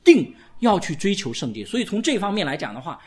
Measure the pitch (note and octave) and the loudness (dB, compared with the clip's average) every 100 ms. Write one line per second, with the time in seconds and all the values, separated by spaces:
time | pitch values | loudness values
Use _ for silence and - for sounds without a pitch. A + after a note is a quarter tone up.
0 | F4 C4+ C3 - - - A#3 F#3+ - D3+ | 6 6 6 -8 -18 -2 2 2 0 -4
1 | G3 G3 A#2+ A#2+ C3 G#2+ G2 B3 A3 G3+ | -2 -2 -4 -6 -6 -8 -6 -4 -2 -2
2 | D#4 A3+ G3+ G#3 D3+ D3 A#2 A2+ D#3+ - | 0 -2 -2 -2 -2 -4 -8 -10 -12 -14